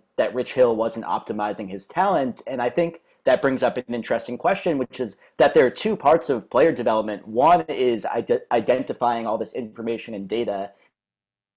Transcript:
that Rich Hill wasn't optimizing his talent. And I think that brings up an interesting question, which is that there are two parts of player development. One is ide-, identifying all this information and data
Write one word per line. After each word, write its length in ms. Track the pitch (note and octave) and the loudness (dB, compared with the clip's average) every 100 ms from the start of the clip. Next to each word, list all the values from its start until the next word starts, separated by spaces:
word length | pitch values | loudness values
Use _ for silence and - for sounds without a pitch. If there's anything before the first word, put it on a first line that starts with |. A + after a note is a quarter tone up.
| _ - | _ -2
that 180 | A2 | -2
Rich 180 | A#2 A#2+ | -2 -4
Hill 240 | - B2 A2 | 2 4 4
wasn't 300 | A2+ A2+ F#2 | -2 -4 -4
optimizing 640 | G#2 - G#2+ G#2 G#2 G2+ | -6 -4 -4 -4 -6 -8
his 160 | F#2+ - | -12 -8
talent. 560 | - G3 E3+ C3 - - | -2 2 2 -2 -6 -10
And 140 | B2+ | -4
I 80 | A#2+ | -2
think 320 | F3 E3+ - _ _ | 0 -2 -4 _ _
that 160 | - B2+ | 2 2
brings 220 | C#3 C3 | 2 0
up 160 | B2 B2 | -2 -2
an 160 | B2 | -6
interesting 420 | A#2+ - A#2 - A#2+ | -6 -2 -4 -4 -4
question, 400 | - F#3+ F3+ C#3+ | -2 -2 0 -2
which 240 | B2 - | -2 -4
is 160 | A#2+ - _ - | -8 -8 _ 2
that 160 | C#3+ | 4
there 100 | D#3+ | 6
are 60 | B2+ | 4
two 260 | - A3 G#3+ | 4 -4 0
parts 320 | C#3 D3+ - | 4 4 2
of 220 | B2 - | -4 0
player 200 | A#2+ D#3+ | 2 2
development. 560 | B2 A2+ A2 G#2+ G2+ G#2+ | 2 0 0 -2 -6 -6
One 360 | A2 D3 F3 | 2 4 4
is 420 | D#3+ C#3 B2+ A2+ | 2 0 0 0
ide-, 380 | - A#2+ A2+ A#2 - | -2 -4 0 -2 0
identifying 720 | B2 A2 B2+ C3 - A#2+ A#2 A2+ | -2 2 0 -2 -2 -2 -2 -2
all 120 | A2 | -4
this 160 | G#2+ | -6
information 580 | B2+ A2+ A#2+ A#2 A2+ - | -8 -10 -10 -6 -6 -8
and 160 | G#2 G2 | -12 -6
data 440 | A2 G#2+ G2 G2+ _ _ _ _ _ _ _ _ | -4 -4 -4 -8 _ _ _ _ _ _ _ _